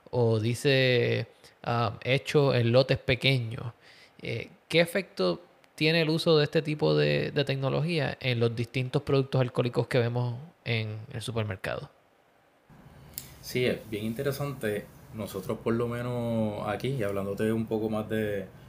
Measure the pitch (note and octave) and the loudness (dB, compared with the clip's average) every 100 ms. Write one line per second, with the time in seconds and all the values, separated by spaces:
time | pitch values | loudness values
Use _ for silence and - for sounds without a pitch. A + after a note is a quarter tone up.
0 | - B2+ A2+ A2+ A2 A#2 D3 C3+ C3 B2 | -6 0 2 2 0 0 2 4 4 4
1 | A#2+ A#2 A#2 - - _ - A#2+ A#2 - | 2 0 -4 -10 -20 _ -4 0 0 -2
2 | A#2+ C3+ - D#3 C#3 B2 A#2 A#2+ C3+ C#3 | 0 0 2 4 4 4 4 4 4 2
3 | - B2+ C3 C3+ A#2 B2+ A#2+ - - - | 0 2 2 2 -2 -8 -10 -12 -20 -20
4 | - _ - A#2 - - - D#3+ E3+ G3 | -20 _ -8 -8 -8 -16 0 4 4 2
5 | F#3 - F#3 E3+ - _ _ - D#3 E3 | -4 -2 0 0 -6 _ _ 0 2 4
6 | D#3 D#3+ E3+ D#3 D3 E3 D3+ D3+ D#3 D3+ | 2 2 4 4 4 0 -2 0 2 4
7 | D3 D3 D3+ D3 C3+ C3+ C3+ C#3 D#3 E3+ | 2 2 0 -2 -2 0 0 0 0 0
8 | C3+ - C3 A#2+ A#2 A#2 A#2 C3 B2+ C#3+ | -2 -4 -2 2 0 0 -4 -2 -2 -2
9 | - C#3 C3+ C3+ B2 C3+ B2 B2 A#2+ C3 | 2 2 2 0 0 0 -2 0 0 2
10 | A#2+ A#2+ B2 A#2+ D#3+ - - A#2 A2 G#2+ | 2 0 -2 -4 -12 -14 -4 -4 -2 -8
11 | A2 A2 G#2+ A#2 G#2+ F#2+ - A#1+ - _ | -10 -10 -6 -4 -2 -4 -6 -6 -8 _
12 | _ _ _ _ _ _ _ - - - | _ _ _ _ _ _ _ -20 -20 -20
13 | - - - - - B2+ B2 F2+ - G#2+ | -16 -16 -16 -18 -6 -2 0 0 -4 -6
14 | A2 A#2 C#3 C3+ C#3+ C3 G#2+ G#2 - - | -4 -4 -4 -2 -6 -4 -2 -2 -6 -18
15 | - A2 G2 G2 F#2 A2 A#2+ A#2 A#2+ A#2+ | -16 -10 -8 -8 -6 -4 0 0 0 -4
16 | B2 B2 A#2 A2+ G#2+ G#2 G#2 G2+ B2 C3+ | -4 -4 -2 0 0 -2 -4 -4 -2 -2
17 | G2+ G2 G2 G2+ A2 A2+ A2 A2 A2 G#2+ | -2 -2 -4 0 0 0 0 -2 0 -2
18 | G#2+ A2 G#2+ G2+ F#2 - | -2 -2 -2 -4 -6 -14